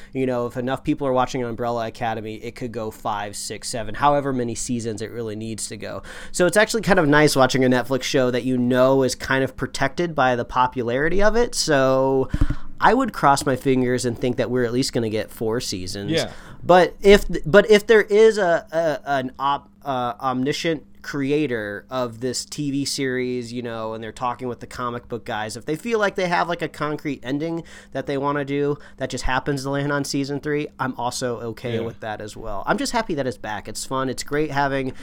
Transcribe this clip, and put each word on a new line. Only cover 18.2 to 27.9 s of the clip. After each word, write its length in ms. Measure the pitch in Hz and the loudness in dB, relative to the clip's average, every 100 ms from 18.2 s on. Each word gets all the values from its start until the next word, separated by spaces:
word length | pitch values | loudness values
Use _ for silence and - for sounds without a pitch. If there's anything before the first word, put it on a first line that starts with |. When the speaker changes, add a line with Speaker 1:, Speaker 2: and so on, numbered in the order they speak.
| 220 208 | 6 6
Speaker 1:
a, 300 | 180 165 - | 2 2 0
a, 360 | 160 165 143 135 139 | -2 0 -2 -2 -2
an 140 | 127 - | -2 -2
op-, 320 | 139 143 - - | -2 -2 -4 -12
uh, 300 | 143 131 123 - | -6 -4 -4 -4
omniscient 640 | 131 127 131 147 170 151 - - | -2 0 -2 -2 -2 -4 -6 -16
creator 840 | - 143 135 147 147 117 104 101 - | -10 -4 0 0 0 -2 -4 -8 -6
of 300 | 131 123 113 | -4 -4 -4
this 240 | 127 120 | -6 -6
T 260 | - - 147 | -8 -6 -4
V 140 | 139 | -2
series, 680 | 135 - 135 127 127 123 117 | -2 -2 -2 -2 -2 -4 -6
you 100 | 120 | -8
know, 320 | 117 113 110 | -8 -8 -8
and 80 | 110 | -8
they're 100 | 113 | -10
talking 360 | 107 123 120 127 | -6 -6 -4 -6
with 120 | 113 | -8
the 60 | 123 | -10
comic 420 | - 123 120 - | -8 -6 -6 -8
book 160 | 117 | -10
guys, 320 | - 110 107 110 | -8 -6 -6 -8
if 80 | |
they 120 | 107 156 | -6 -6
feel 220 | 233 220 | -2 0
like 160 | 202 | 0
they 140 | 196 180 | 0 0
have, 200 | 175 170 | 0 0
like, 140 | 170 | -2
a 60 | 160 | -6
concrete 520 | - 151 151 156 131 | -4 -4 -4 -6 -6
ending 420 | 120 143 165 165 160 - - | -4 -4 -2 -6 -8 -16 -10